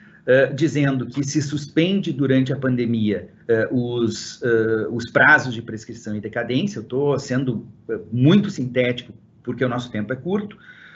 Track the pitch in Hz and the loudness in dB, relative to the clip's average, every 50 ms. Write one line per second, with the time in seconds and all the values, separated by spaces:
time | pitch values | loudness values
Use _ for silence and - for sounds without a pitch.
0 | - - - - - 127 127 135 139 135 151 127 165 147 120 147 143 139 135 127 | -20 -20 -20 -8 0 4 4 6 4 4 2 0 0 0 2 2 0 2 0 -2
1 | 120 120 - 143 139 - - 156 139 - 151 143 - - - 156 165 185 196 190 | -4 -4 -4 -4 -4 -2 -2 -2 -2 -2 -6 -6 -6 -2 0 0 2 2 2 0
2 | - 165 135 127 139 127 131 131 131 131 135 117 131 131 127 120 120 110 117 113 | -2 -2 -2 0 2 2 4 4 2 2 -2 -2 0 0 0 0 0 0 0 0
3 | 107 104 98 90 - - - - - - 113 110 107 - 135 123 120 120 120 120 | 2 0 0 -2 -4 -10 -20 -10 0 0 2 2 2 0 0 -2 -2 -2 -2 0
4 | 117 107 101 - - - - - - 123 117 113 110 110 113 110 107 - 120 120 | 0 0 -2 -4 -10 -12 -10 -4 0 2 2 2 2 2 0 0 -2 -4 -4 -6
5 | 110 - - 135 123 143 156 143 135 131 113 113 113 - 110 107 - - - - | -6 0 2 4 6 6 6 6 4 0 -6 -8 -8 -10 -12 -12 -12 -14 -16 -12
6 | - 110 104 107 101 107 - 104 - 110 123 135 196 202 - 120 110 - 123 135 | -8 -8 -8 -6 -6 -6 -6 -6 -4 -2 -2 -2 -2 -2 -6 -8 -10 -6 -4 -2
7 | 143 143 135 127 - - 127 131 143 127 113 101 - - - - - - 113 - | 0 0 0 -2 -2 -4 -4 -2 -2 -2 -4 -6 -8 -12 -20 -16 -10 -8 -8 -8
8 | - - 113 123 127 147 196 208 - - - - 127 123 - 127 123 123 123 123 | -8 -6 0 4 4 6 6 6 4 0 -4 -6 -6 -2 0 0 0 0 -2 -4
9 | - - - - _ _ _ _ - 120 120 117 131 123 120 127 127 - - 107 | -8 -16 -20 -20 _ _ _ _ -10 -8 -4 -2 -2 -2 -2 -4 -6 -6 -6 -6
10 | 104 104 131 131 139 170 196 214 208 - - - - - - - - - - | -4 -4 -6 -6 -4 -4 -4 -4 -4 -6 -12 -16 -20 -20 -20 -20 -20 -20 -20